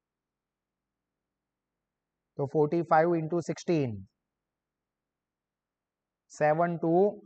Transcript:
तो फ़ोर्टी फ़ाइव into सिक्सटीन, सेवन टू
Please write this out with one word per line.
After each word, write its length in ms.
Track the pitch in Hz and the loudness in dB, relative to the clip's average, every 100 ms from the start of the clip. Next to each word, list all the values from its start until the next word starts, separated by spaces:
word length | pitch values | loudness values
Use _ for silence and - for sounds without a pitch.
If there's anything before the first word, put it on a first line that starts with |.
| _ _ _ _ _ _ _ _ _ _ _ _ _ _ _ _ _ _ _ _ _ _ _ - | _ _ _ _ _ _ _ _ _ _ _ _ _ _ _ _ _ _ _ _ _ _ _ -8
तो 80 | 139 | -4
फ़ोर्टी 360 | 156 151 170 | 0 0 0
फ़ाइव 320 | 160 160 170 170 | 2 2 4 0
into 240 | 156 170 | -2 -4
सिक्सटीन, 540 | 160 160 - 165 131 101 95 _ _ _ _ _ _ _ _ _ _ _ _ _ _ _ _ _ _ _ _ _ _ | -6 -8 -2 -2 -2 -6 -14 _ _ _ _ _ _ _ _ _ _ _ _ _ _ _ _ _ _ _ _ _ _
सेवन 440 | - 151 160 175 165 | -2 0 2 0 -2
टू 140 | 165 175 202 208 | 0 2 2 -2